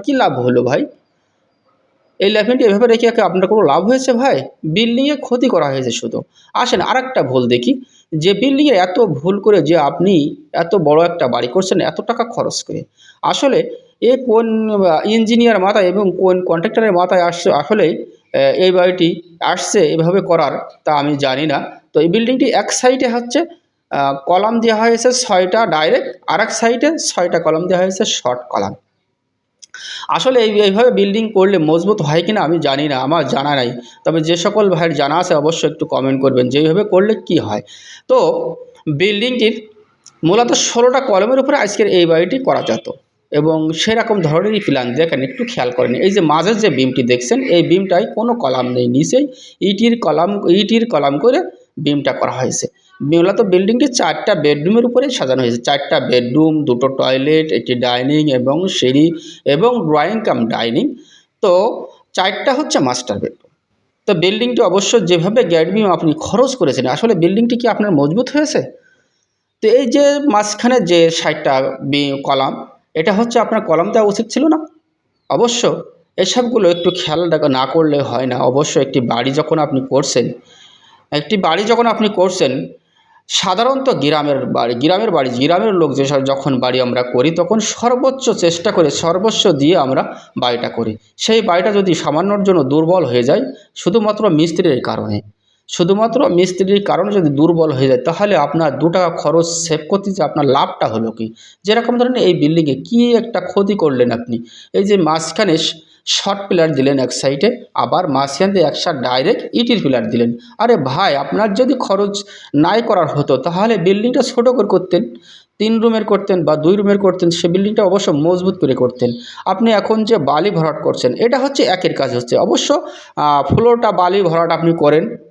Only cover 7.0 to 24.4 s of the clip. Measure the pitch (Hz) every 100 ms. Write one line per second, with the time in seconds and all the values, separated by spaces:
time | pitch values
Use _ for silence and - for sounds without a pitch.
7 | 254 196 135 131 120 123 170 269 - _
8 | _ 160 170 196 269 269 294 196 185 254
9 | 214 135 165 202 220 196 147 165 139 143
10 | 185 175 147 - - 160 170 202 147 156
11 | 170 - 131 120 123 190 185 190 139 165
12 | 202 240 339 156 - - - 107 - _
13 | - _ 151 185 277 185 - - - -
14 | 214 254 233 220 226 220 220 208 185 156
15 | 208 226 220 233 233 208 190 214 180 190
16 | 196 180 185 185 180 165 165 226 220 175
17 | 180 185 175 170 190 143 147 220 165 -
18 | - - _ 131 139 170 185 180 180 175
19 | 170 - - - 131 185 - 214 151 160
20 | 165 190 180 165 139 - - - 156 147
21 | 143 143 135 131 156 135 - - _ 156
22 | 165 220 233 254 262 180 - - 254 262
23 | 254 240 240 294 339 - _ _ - 143
24 | 139 139 - 180